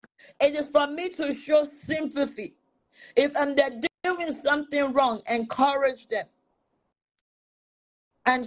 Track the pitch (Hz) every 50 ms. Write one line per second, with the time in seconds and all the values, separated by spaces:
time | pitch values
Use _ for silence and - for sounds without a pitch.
0 | _ _ _ _ - - - - 262 285 285 302 285 285 294 294 285 285 294 320
1 | 349 370 359 - 311 285 269 - - - 302 302 294 294 - - - - 311 311
2 | 311 302 294 285 285 - - - 214 - - _ _ _ _ _ _ _ _ -
3 | - - - 233 277 294 285 - 285 285 277 269 285 269 247 226 226 349 _ _
4 | - 359 370 349 339 320 269 - - 277 285 294 294 - - 285 285 269 247 277
5 | 269 247 226 208 - - 233 233 226 226 - - 262 285 277 277 277 269 247 226
6 | - - 220 202 170 - _ _ _ _ _ _ _ _ _ _ _ _ _ _
7 | _ _ _ _ _ _ _ _ _ _ _ _ _ _ _ _ _ _ _ _
8 | _ _ _ _ - 247 254 254 247